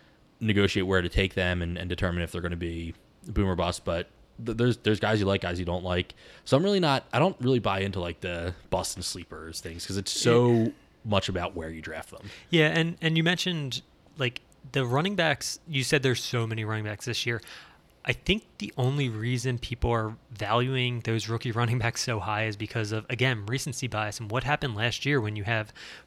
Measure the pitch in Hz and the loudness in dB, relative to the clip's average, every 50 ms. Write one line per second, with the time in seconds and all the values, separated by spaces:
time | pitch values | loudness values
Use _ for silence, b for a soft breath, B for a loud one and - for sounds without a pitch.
0 | B B B B B _ _ - 113 107 101 101 101 95 - 101 92 95 95 92 | B B B B B _ _ -4 0 2 4 4 4 4 2 2 2 2 2 2
1 | 87 87 - - 98 95 - 98 90 90 90 90 85 85 87 85 87 90 87 - | 2 2 2 2 2 2 2 0 0 2 2 0 0 -2 -4 -6 -4 -6 -2 -2
2 | 101 90 87 87 85 80 - 87 87 85 85 85 87 85 85 82 85 82 - - | 0 0 0 -2 -2 -4 -4 -6 -4 -4 -4 -4 -4 -4 -4 -6 -8 -8 -10 -14
3 | _ _ _ _ - - 101 107 101 95 90 85 85 90 - - - 92 85 85 | _ _ _ _ -12 -4 0 0 2 2 2 2 0 0 -2 -4 -4 -4 -4 -4
4 | 90 - - - - _ - - 117 117 110 113 120 123 113 - - 107 107 101 | -4 -8 -14 -20 -20 _ -16 -10 -6 -6 0 2 2 2 2 2 2 2 2 2
5 | 110 104 110 107 98 98 98 95 - 87 90 90 90 87 87 90 90 90 90 90 | 2 2 2 4 4 2 2 2 0 -2 -2 -2 -2 -2 -2 -2 -2 0 0 0
6 | 90 - - B B B B B B - 131 139 180 202 202 190 165 147 135 127 | 0 -4 -8 B B B B B B 2 2 4 4 4 2 2 4 2 2 0
7 | - - - 123 160 190 - - 123 127 131 120 98 104 95 95 98 101 98 95 | -2 -2 2 2 2 2 2 0 2 2 2 4 2 2 0 0 0 -2 -2 -2
8 | 87 85 82 - 90 87 87 85 85 92 90 - - - 92 92 - - - 90 | -4 -4 -6 -6 -6 -6 -4 -4 -4 -6 -6 -8 -6 -2 -2 -2 -2 -2 -6 -6
9 | 87 - - 90 82 - 82 78 80 80 80 - - 85 82 85 - - 95 101 | -6 -8 -8 -8 -12 -14 -14 -14 -12 -12 -12 -12 -10 -10 -10 -10 -8 -6 -4 -4
10 | 101 - - - - 120 117 120 123 120 120 113 113 110 - - - _ _ _ | -4 -4 -2 2 4 6 6 8 8 8 6 6 4 2 -2 -8 -20 _ _ _
11 | - 110 101 95 - - 92 87 87 87 - 85 80 80 82 80 76 82 78 78 | -4 0 0 2 2 0 -2 -2 -2 -2 -4 -6 -8 -8 -10 -10 -10 -10 -10 -10
12 | - - - - 95 101 B B B B 170 160 151 156 160 165 160 170 175 - | -10 -12 -16 -16 -16 -16 B B B B 4 4 4 6 4 2 0 0 -2 -2
13 | 165 160 160 160 160 170 180 - - 185 175 156 143 127 120 - - _ _ _ | 0 2 2 4 4 4 2 2 -2 -4 -4 -4 -4 -6 -6 -8 -10 _ _ _
14 | _ - - 156 131 120 - - _ _ - _ - 131 - 143 131 120 127 143 | _ -16 -6 -2 -2 -2 -2 -6 _ _ -20 _ -14 -4 -2 0 0 2 2 2
15 | 170 202 208 180 165 151 139 - - - - - - 165 147 135 123 - 156 143 | 2 2 2 2 2 2 2 0 -2 -8 -8 -8 -10 -4 -2 -2 2 4 2 4
16 | 131 131 117 - - - - 120 117 110 110 113 107 107 110 107 107 107 104 - | 4 4 2 2 -2 -2 -2 0 0 0 -2 -4 -4 -2 -2 -2 -4 -4 -6 -6
17 | - 127 110 - - 120 117 110 B B B B B B B B B _ _ _ | -6 -6 -4 -2 -2 -2 -2 -2 B B B B B B B B B _ _ _
18 | - - - - - - 196 220 - _ _ - 208 - - 143 120 131 139 147 | -2 -2 -2 0 2 0 0 0 0 _ _ -10 -10 -8 -2 0 0 2 2 2
19 | 139 120 110 107 113 123 127 120 123 131 127 123 - - - - - 120 117 113 | 0 -2 -2 -2 -2 -2 -2 0 0 -2 -2 -2 -4 -8 -4 -2 0 2 2 2
20 | 110 107 113 - _ - 117 101 107 101 110 120 123 131 135 127 123 123 123 113 | 0 -2 -6 -10 _ -14 -8 -6 0 4 4 4 4 4 0 0 0 0 -2 -2
21 | - 117 113 110 101 107 117 113 - 123 107 117 120 110 123 127 107 117 - - | -2 0 0 0 0 -2 -4 -2 -2 -2 0 2 2 2 2 2 0 0 0 -2
22 | - 131 117 104 - 107 107 107 110 110 104 104 110 - - 117 110 104 110 110 | -2 -2 -2 -2 -2 -2 -2 0 -2 -2 -2 -6 -8 -4 -2 -4 -2 -2 -2 -4
23 | 104 - 127 110 123 131 123 107 101 107 127 135 - 147 120 - 131 113 - 107 | -4 -4 -2 0 2 2 0 -2 -2 -4 -4 -4 -4 -4 -6 -6 -6 -4 -2 -2
24 | 107 107 - - 113 104 117 127 127 135 147 - - 131 107 101 117 120 - - | -4 -4 -4 -8 -6 -2 -2 -2 0 0 -2 0 -2 -4 -2 0 0 0 -2 -2
25 | - 139 147 135 107 107 107 107 98 117 117 110 107 - B B B B B B | 0 0 0 2 0 0 -4 -4 -2 0 0 -2 -2 -6 B B B B B B
26 | B | B